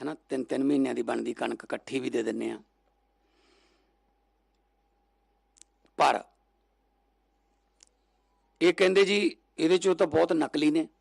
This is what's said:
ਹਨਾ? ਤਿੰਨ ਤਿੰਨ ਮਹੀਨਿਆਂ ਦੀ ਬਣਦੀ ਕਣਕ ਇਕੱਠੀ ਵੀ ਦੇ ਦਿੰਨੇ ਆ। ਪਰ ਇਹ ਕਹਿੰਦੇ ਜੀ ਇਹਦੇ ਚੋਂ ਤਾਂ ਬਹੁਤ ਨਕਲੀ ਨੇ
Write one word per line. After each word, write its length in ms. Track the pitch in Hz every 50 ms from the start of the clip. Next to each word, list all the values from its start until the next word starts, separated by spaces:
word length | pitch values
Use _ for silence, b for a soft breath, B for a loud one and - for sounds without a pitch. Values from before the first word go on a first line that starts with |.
ਹਨਾ? 120 | 123 147 160
ਤਿੰਨ 300 | - _ - 143 131 123
ਤਿੰਨ 200 | - 139 131 135
ਮਹੀਨਿਆਂ 300 | 139 143 139 135 127 120
ਦੀ 80 | 123
ਬਣਦੀ 320 | 113 117 120 117 113 120 113
ਕਣਕ 300 | - 123 117 117 - -
ਇਕੱਠੀ 360 | - 131 117 - - 135 135
ਵੀ 100 | 127 127
ਦੇ 120 | 117 120
ਦਿੰਨੇ 280 | 110 113 110 113 113 113
ਆ। 120 | 113 - - _ _ _ _ _ _ _ _ _ _ _ _ _ _ _ _ _ _ _ _ _ _ _ _ _ _ _ _ _ _ _ _ _ _ _ _ _ _ _ _ _ _ _ _ _ _ _ _ _ _ _ _ _ _ _ _ _ _ _ - _ _ _ _ _ -
ਪਰ 280 | - 147 139 117 - - _ _ _ _ _ _ _ _ _ _ _ _ _ _ _ _ _ _ _ _ _ _ _ _ _ _ _ _ _ _ _ - _ _ _ _ _ _ _ _ _ _ _ _ _ _ -
ਇਹ 120 | 165 185 175
ਕਹਿੰਦੇ 300 | - 190 185 190 196 196
ਜੀ 320 | 185 202 202 202 165 - _ _ _ _ -
ਇਹਦੇ 200 | - 160 185 185
ਚੋਂ 160 | 170 190 180
ਤਾਂ 120 | 160 196
ਬਹੁਤ 260 | 160 156 160 170 170
ਨਕਲੀ 380 | 180 156 147 127 - 147 151 151
ਨੇ 180 | 151 165 151 - _ _